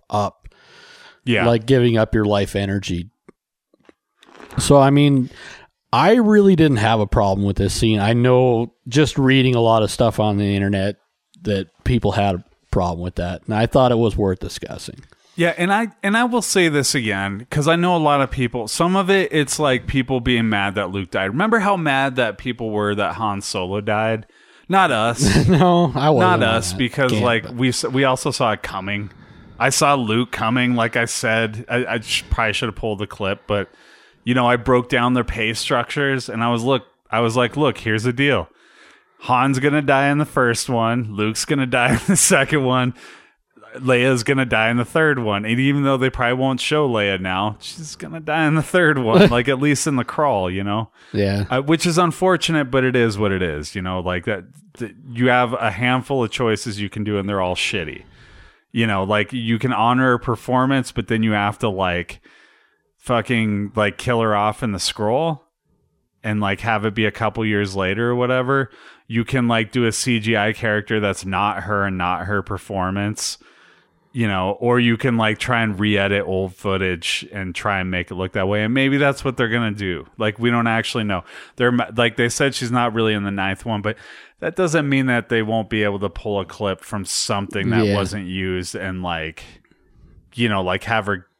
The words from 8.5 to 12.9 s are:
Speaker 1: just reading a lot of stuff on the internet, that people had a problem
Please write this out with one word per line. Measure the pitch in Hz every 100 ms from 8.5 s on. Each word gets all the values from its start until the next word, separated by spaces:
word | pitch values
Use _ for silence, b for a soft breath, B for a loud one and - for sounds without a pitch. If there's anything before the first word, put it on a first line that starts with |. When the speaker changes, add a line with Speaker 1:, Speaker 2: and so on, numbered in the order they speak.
| 117 117 _ -
Speaker 1:
just | 131 151 -
reading | 131 135 131
a | 120
lot | 113 113
of | 104
stuff | - 120 -
on | 107 101
the | 101
internet, | 101 98 98 98 - _ _ _ -
that | 107 98 90 _
people | - 120 104
had | 95 101
a | 90 - _ _
problem | 101 87